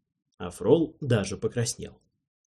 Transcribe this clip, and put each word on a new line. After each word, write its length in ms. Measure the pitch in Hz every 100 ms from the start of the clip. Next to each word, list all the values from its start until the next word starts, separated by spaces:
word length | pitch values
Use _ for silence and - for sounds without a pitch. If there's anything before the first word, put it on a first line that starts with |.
| _ _ _ -
а 120 | 90
Фрол 480 | - 101 160 160 -
даже 380 | 135 113 95 98
покраснел. 640 | - 120 120 - - - _ _ _ _ _